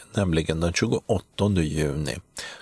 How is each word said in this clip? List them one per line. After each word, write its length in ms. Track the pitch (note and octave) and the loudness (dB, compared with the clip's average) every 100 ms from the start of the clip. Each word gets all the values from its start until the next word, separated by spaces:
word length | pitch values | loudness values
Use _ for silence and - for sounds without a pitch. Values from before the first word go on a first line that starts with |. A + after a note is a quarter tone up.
| - | -6
nämligen 460 | - F#2+ D#2+ D#2+ D#2+ | -2 2 2 0 0
den 120 | E2+ | 0
tjugoåttonde 880 | - A2+ A#2+ - G2+ - - G2+ F#2 | 2 0 0 0 -2 -2 0 2 2
juni 540 | D#2 D2+ D2+ D2+ C#2+ A#1+ - - - - | 2 0 0 -2 -4 -6 -10 -14 -14 -14